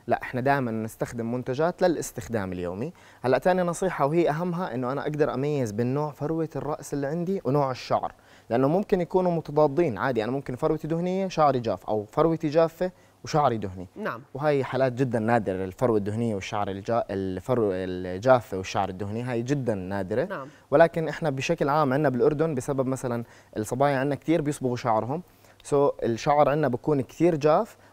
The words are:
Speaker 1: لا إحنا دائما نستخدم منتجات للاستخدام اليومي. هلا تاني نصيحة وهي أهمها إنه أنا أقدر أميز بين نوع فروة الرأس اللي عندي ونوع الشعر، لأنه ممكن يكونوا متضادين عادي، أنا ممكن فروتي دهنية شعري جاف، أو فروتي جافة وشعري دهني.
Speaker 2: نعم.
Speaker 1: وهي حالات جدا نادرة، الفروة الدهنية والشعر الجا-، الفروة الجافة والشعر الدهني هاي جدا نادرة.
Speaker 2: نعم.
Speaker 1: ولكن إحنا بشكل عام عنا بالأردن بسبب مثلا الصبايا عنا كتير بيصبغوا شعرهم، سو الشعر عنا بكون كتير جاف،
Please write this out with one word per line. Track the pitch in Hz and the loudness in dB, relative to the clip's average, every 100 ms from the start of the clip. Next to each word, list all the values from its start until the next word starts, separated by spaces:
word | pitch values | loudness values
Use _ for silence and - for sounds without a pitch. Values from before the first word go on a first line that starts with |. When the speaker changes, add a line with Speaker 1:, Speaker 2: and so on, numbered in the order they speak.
| - | -4
Speaker 1:
لا | 113 | -4
إحنا | - 127 | -2 -2
دائما | 135 143 120 | 0 0 0
نستخدم | 110 110 - 147 117 113 | -4 -6 -6 -8 -6 -4
منتجات | 123 123 131 165 - | -4 -4 -2 -2 2
للاستخدام | 180 147 - - - 117 95 | 2 2 -4 -10 -4 -4 -4
اليومي. | 90 87 95 151 - - - | -4 -6 -6 -8 -10 -20 -4
هلا | 127 127 | 0 2
تاني | 185 180 | 4 2
نصيحة | 175 165 190 - 139 | 2 -2 -2 0 2
وهي | 170 151 | 2 2
أهمها | 151 180 170 185 120 | 0 -2 -4 -4 -4
إنه | 123 | -4
أنا | 139 | -4
أقدر | 151 151 139 | -4 0 0
أميز | 120 143 147 113 | 0 -2 -2 -2
بين | 104 123 | -2 -2
نوع | 139 151 | -2 -4
فروة | - 147 165 156 139 | -4 -4 -4 -4 -6
الرأس | 135 151 147 | -6 -8 -6
اللي | 147 139 | -6 -4
عندي | 170 170 196 127 | -4 -4 -4 0
ونوع | 147 131 | 2 2
الشعر، | 123 - 110 87 - - - - | -2 -2 -2 -2 -10 -20 -20 -2
لأنه | 117 135 | 2 4
ممكن | 180 - 185 | 2 2 0
يكونوا | 165 185 180 | 2 0 2
متضادين | 165 151 147 151 139 165 95 | 0 0 2 4 4 0 0
عادي، | 131 113 | 0 0
أنا | 110 | -2
ممكن | 135 135 127 | -4 -6 -2
فروتي | 156 156 156 | 0 0 -2
دهنية | 165 180 185 190 | -2 -2 -2 -2
شعري | 165 147 131 | 2 4 2
جاف، | 110 92 - | 0 -4 -2
أو | 107 104 | -4 -2
فروتي | 151 160 160 156 | 2 2 2 0
جافة | 160 160 - 185 - _ _ | 2 2 0 -6 -6 _ _
وشعري | - 156 139 113 | -2 2 2 2
دهني. | 98 92 90 - | -4 -8 -12 -8
Speaker 2:
نعم. | 202 117 139 | -8 -8 -12
Speaker 1:
وهي | 131 151 139 | -4 0 0
حالات | 123 127 131 | 0 0 0
جدا | 120 131 117 | 0 0 0
نادرة، | 110 120 98 92 95 | 2 2 2 -4 -6
الفروة | - 123 107 | 0 2 2
الدهنية | 101 110 117 101 | 0 -2 -2 -4
والشعر | - 107 98 | -4 -4 -4
الجا-، | 98 98 113 - | -6 -4 -2 -2
الفروة | 98 95 90 - 120 104 | -4 -4 -4 -2 0 2
الجافة | 92 92 90 92 92 123 127 - 95 | 0 -4 -6 -6 0 4 4 2 -6
والشعر | 92 110 95 | -4 -2 -4
الدهني | 92 101 110 | -4 -6 -6
هاي | 123 117 | -4 -4
جدا | 123 139 120 101 | -2 -2 0 -2
نادرة. | 90 101 92 110 | -4 -6 -2 -2
Speaker 2:
نعم. | 185 170 135 - _ | -2 -6 -12 -18 _
Speaker 1:
ولكن | 151 165 170 156 | 6 6 4 -4
إحنا | 147 156 | -4 -4
بشكل | 135 131 165 147 | -2 -2 0 2
عام | 151 143 | 2 2
عنا | 139 143 | 4 2
بالأردن | 120 113 147 165 127 | 4 2 2 0 -2
بسبب | 135 135 131 | -2 -2 -2
مثلا | 131 127 120 117 - _ - | -4 -4 -6 -8 -16 _ -8
الصبايا | 107 127 143 135 | -4 0 2 2
عنا | 143 139 | 0 -2
كتير | - 165 | 0 0
بيصبغوا | 147 143 127 123 | 0 -2 -4 -2
شعرهم، | 123 110 110 160 - _ - _ | 0 0 0 -6 -10 _ -20 _
سو | - 139 139 - | 0 2 2 2
الشعر | 113 113 151 147 139 | -2 0 2 4 4
عنا | 151 143 | 4 2
بكون | 123 - 143 | 0 0 0
كتير | 113 - 170 156 | -2 0 2 4
جاف، | 151 170 226 - - | 4 4 0 -8 -12